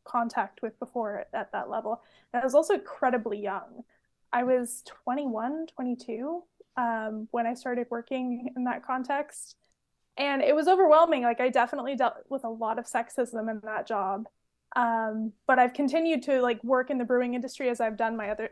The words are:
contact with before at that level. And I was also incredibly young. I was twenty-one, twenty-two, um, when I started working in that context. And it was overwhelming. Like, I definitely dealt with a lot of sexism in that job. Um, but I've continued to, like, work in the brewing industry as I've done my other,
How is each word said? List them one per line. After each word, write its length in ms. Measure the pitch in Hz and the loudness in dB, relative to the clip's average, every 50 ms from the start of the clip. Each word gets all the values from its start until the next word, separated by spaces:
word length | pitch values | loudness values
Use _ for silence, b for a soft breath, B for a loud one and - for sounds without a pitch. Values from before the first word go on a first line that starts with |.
| _ | _
contact 580 | - - 202 226 220 - 233 196 196 _ - | -4 -2 -2 -2 0 -2 -4 -4 -4 _ -8
with 160 | 240 220 - - | -10 -10 -8 -10
before 480 | 240 - - 240 220 202 208 - - - | -14 -8 -6 -6 -4 -4 -6 -8 -10 -6
at 200 | - 220 202 - | -6 -8 -6 -6
that 160 | - 190 - - | -6 -8 -6 -4
level. 340 | 208 226 233 214 233 - b b b b b b | -6 -6 -4 -4 -6 -8 b b b b b b
And 80 | - 240 | -4 -2
I 20 | 262 | 0
was 100 | 254 254 | 4 4
also 200 | 302 311 - 392 | 4 6 6 2
incredibly 640 | - - - - - 269 254 254 233 226 220 208 208 | 0 0 -8 -6 0 0 2 2 0 -2 -4 -6 -4
young. 460 | 202 196 196 - - - - - - _ _ _ _ _ _ _ _ - | -4 -4 -6 -6 -8 -12 -18 -20 -20 _ _ _ _ _ _ _ _ -4
I 120 | - 240 247 | -2 0 2
was 380 | 254 254 254 240 240 - - - | 4 2 2 2 -2 -8 -12 -14
twenty-one, 800 | - - - - 247 254 294 285 254 220 220 226 262 302 320 320 - - | -18 -20 -10 -6 -4 -4 -2 -2 -4 -4 -4 -4 -4 -4 -6 -8 -8 -8
twenty-two, 680 | 269 254 247 240 247 - 240 220 226 262 302 339 349 - _ _ _ - _ - | -6 -4 -4 -4 -6 -6 -8 -8 -6 -6 -6 -6 -8 -10 _ _ _ -20 _ -4
um, 520 | 254 240 233 226 220 220 220 220 214 220 - | -2 -2 -2 -2 -2 -4 -6 -8 -8 -8 -4
when 160 | - 233 233 | -4 -2 -2
I 80 | 233 247 | -2 -4
started 320 | 247 - 254 247 247 240 247 | -4 -4 -4 -4 -4 -4 -4
working 600 | 240 233 233 - 262 254 254 247 240 240 240 - - | -6 -8 -6 -6 -4 -4 -2 -4 -4 -4 -6 -8 -6
in 80 | 254 247 | -4 -4
that 200 | 247 240 247 - | -2 -4 -4 -4
context. 720 | - 254 262 247 277 277 285 294 - - - - - - _ _ _ _ _ _ _ _ _ _ _ - | -4 -4 -4 -2 -2 -2 -4 -4 -6 -12 -18 -18 -18 -20 _ _ _ _ _ _ _ _ _ _ _ -6
And 260 | 262 285 285 277 269 | -4 -2 0 0 2
it 120 | - - 302 | 4 4 4
was 140 | 311 285 359 | 4 6 6
overwhelming. 540 | 381 370 381 302 302 320 339 339 302 254 | 6 8 8 8 10 8 8 6 4 2
Like, 180 | 240 233 233 240 | 2 0 2 2
I 80 | 254 254 | 0 2
definitely 480 | 233 254 240 - - 277 240 277 277 | 4 2 2 2 -2 -6 -6 -6 -2
dealt 180 | 240 247 226 - - - - | 0 0 0 0 -4 -10 -8
with 160 | 269 262 - | -8 -6 -6
a 40 | 226 | -8
lot 280 | 226 226 226 214 226 240 | -6 -4 -4 -4 -4 -4
of 80 | 240 | -6
sexism 640 | - - 233 233 - - 269 240 - 226 220 220 226 | -4 -4 -4 -4 -2 -2 -4 -4 -2 -4 -6 -6 -4
in 100 | 220 208 220 | -6 -6 -8
that 220 | 220 214 175 - | -6 -6 -6 -4
job. 400 | - 220 202 190 190 196 214 233 - _ _ _ _ _ _ _ _ - | -2 -2 -2 0 -2 -2 -4 -6 -12 _ _ _ _ _ _ _ _ 0
Um, 560 | 254 240 233 226 226 226 220 220 220 220 220 - _ - | 0 2 2 2 0 -2 -2 -2 -2 -4 -4 -6 _ 2
but 120 | - 262 254 | 4 6 6
I've 140 | 247 247 | 6 4
continued 500 | 254 - 285 254 277 330 330 330 320 247 - | 4 0 0 2 2 2 2 2 2 0 2
to, 180 | 294 269 254 | 2 2 4
like, 200 | 247 240 233 226 | 4 2 0 -2
work 280 | - 240 262 254 254 254 | 0 0 2 2 2 0
in 80 | 277 247 | -2 -2
the 60 | 240 | 0
brewing 300 | 240 247 247 247 240 247 | 2 2 2 2 0 -2
industry 360 | 247 233 233 - - - 247 | -4 -6 -6 -6 -2 -2 -2
as 100 | 240 240 | 0 0
I've 160 | 233 220 214 | -2 -2 0
done 200 | 214 226 226 233 | -2 -2 -2 -2
my 140 | 220 208 202 | -4 -4 -6
other, 200 | 214 214 226 - | -4 -4 -6 -8